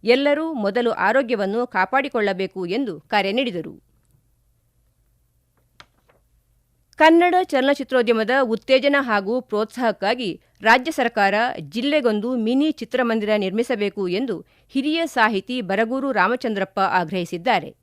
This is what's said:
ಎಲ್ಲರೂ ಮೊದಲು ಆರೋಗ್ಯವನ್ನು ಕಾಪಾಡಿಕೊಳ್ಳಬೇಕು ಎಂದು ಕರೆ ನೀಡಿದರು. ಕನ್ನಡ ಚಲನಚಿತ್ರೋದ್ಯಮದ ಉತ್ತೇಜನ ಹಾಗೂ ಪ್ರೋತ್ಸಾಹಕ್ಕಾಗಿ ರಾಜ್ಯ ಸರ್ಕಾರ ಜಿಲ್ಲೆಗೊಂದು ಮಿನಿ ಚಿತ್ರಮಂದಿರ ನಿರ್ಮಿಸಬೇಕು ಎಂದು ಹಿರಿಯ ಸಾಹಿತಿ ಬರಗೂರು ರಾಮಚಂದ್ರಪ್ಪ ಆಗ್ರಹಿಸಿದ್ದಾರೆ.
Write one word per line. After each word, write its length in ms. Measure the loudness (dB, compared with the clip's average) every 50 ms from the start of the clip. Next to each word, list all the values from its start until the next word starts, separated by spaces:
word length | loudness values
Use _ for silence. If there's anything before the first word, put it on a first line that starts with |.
| 4
ಎಲ್ಲರೂ 480 | 4 2 4 4 2 2 0 0 -4 -4
ಮೊದಲು 380 | -2 -2 -2 0 0 0 0
ಆರೋಗ್ಯವನ್ನು 760 | 0 0 0 2 2 2 0 0 -2 -2 -2 -2 -2 -2 -4
ಕಾಪಾಡಿಕೊಳ್ಳಬೇಕು 1000 | -4 0 -2 -2 0 0 -2 -2 0 _ -2 -2 -2 -2 -2 -6 -8 _ -8 -6
ಎಂದು 340 | -4 -4 -4 -4 -4 -6 -10
ಕರೆ 320 | -10 _ -2 0 0 0 -2
ನೀಡಿದರು. 560 | -2 -2 -2 -4 -8 -10 -10 -14 -18 _ _ _ _ _ _ _ _ _ _ _ _ _ _ _ _ _ _ _ _ _ _ _ _ _ _ _ _ _ _ _ _ _ _ _ _ _ _ _ _ -20 _ _ _ _ _ _ _ _ _ _ _ _ _ _ _ _ _ _ _ _ _ _
ಕನ್ನಡ 380 | 4 6 6 8 8 6 6 4 2 0
ಚಲನಚಿತ್ರೋದ್ಯಮದ 880 | 2 0 2 2 2 2 0 -2 -2 0 0 2 2 2 0 2 0 2 0 2
ಉತ್ತೇಜನ 540 | 0 -2 -6 _ 2 2 4 4 4 2 2
ಹಾಗೂ 420 | 0 0 -2 -2 0 0 -4 -4
ಪ್ರೋತ್ಸಾಹಕ್ಕಾಗಿ 1000 | -4 _ -4 -4 -4 -4 -4 -2 -2 -2 -2 0 -2 -2 -2 -2 -4 -8 -8 -8 _ _ _ _ 4
ರಾಜ್ಯ 300 | 4 4 4 4 -2 -2
ಸರ್ಕಾರ 420 | -2 -2 -2 0 2 2 2 2 2 0 -2 -4 -6
ಜಿಲ್ಲೆಗೊಂದು 760 | -12 -10 -6 -4 -2 0 0 2 2 2 0 0 -2 -2 -4
ಮಿನಿ 360 | -2 -2 0 0 2 2 0 -2
ಚಿತ್ರಮಂದಿರ 560 | -4 -8 -6 -2 -2 0 0 0 -2 0 0 0
ನಿರ್ಮಿಸಬೇಕು 720 | 0 0 -2 -2 -2 -2 -2 -2 -2 -2 -4 -4 -4 -4 -4
ಎಂದು 360 | -2 -4 -2 -4 -6 -8 -8 _ _ _ _ _
ಹಿರಿಯ 380 | -6 -4 -2 -2 -2 -2 -2
ಸಾಹಿತಿ 540 | -2 0 2 2 2 2 -2 -6 -4 -8 -8
ಬರಗೂರು 520 | -4 -4 -2 -2 0 -2 -2 -4 -4 -2 0
ರಾಮಚಂದ್ರಪ್ಪ 680 | 0 2 0 0 -2 -4 -4 -4 -4 -4 -6 _ -2
ಆಗ್ರಹಿಸಿದ್ದಾರೆ. 960 | -2 0 0 0 0 0 -4 -6 -6 -6 -8 -6 -2 0 0 0 -2 -6 -16 _